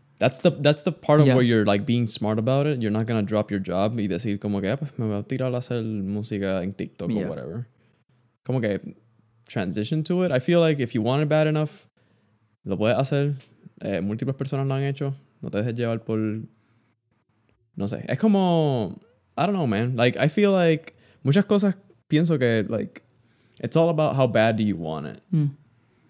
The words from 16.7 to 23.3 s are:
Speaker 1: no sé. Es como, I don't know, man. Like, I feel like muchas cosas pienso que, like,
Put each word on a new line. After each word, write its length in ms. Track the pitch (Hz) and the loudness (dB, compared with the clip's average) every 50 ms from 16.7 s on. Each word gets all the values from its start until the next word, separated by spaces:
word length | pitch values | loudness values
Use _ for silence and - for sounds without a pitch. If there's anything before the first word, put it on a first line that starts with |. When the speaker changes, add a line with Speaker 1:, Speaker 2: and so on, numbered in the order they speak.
| _ _ _ _ _ _ _ _ _ _ _ _ _ _ _ _ _ _ _ _ _ | _ _ _ _ _ _ _ _ _ _ _ _ _ _ _ _ _ _ _ _ _
Speaker 1:
no 140 | - 101 101 | -8 -6 -6
sé. 160 | - - - | -6 -8 -4
Es 120 | - 120 - | -6 -2 0
como, 840 | 214 220 202 196 190 180 170 165 156 147 135 120 107 87 - - - _ _ _ _ _ _ | 2 2 4 4 2 2 2 2 2 2 0 0 -2 -4 -6 -12 -18 _ _ _ _ _ _
I 40 | - 151 | -2 -2
don't 80 | 196 202 | -2 0
know, 120 | 185 156 | -2 0
man. 300 | 120 101 101 120 123 131 | 0 0 0 0 -2 0
Like, 220 | 113 120 123 - - | 2 2 2 2 2
I 60 | 135 151 | 0 0
feel 240 | - 214 202 202 | 2 2 2 4
like 420 | 190 185 175 165 160 151 - - - _ _ _ _ _ - | 4 4 4 4 2 0 -2 -10 -20 _ _ _ _ _ 0
muchas 220 | 131 143 202 202 | 2 2 2 4
cosas 300 | - 208 202 208 196 185 - _ _ _ _ _ | 4 2 2 4 2 0 -2 _ _ _ _ _
pienso 320 | _ 151 151 170 165 165 131 | _ 2 2 2 2 2 2
que, 260 | 127 120 113 110 98 107 | 2 2 2 2 0 -2
like, 340 | 117 104 104 - - - - _ _ _ _ _ | -4 -4 -6 -6 -10 -18 -20 _ _ _ _ _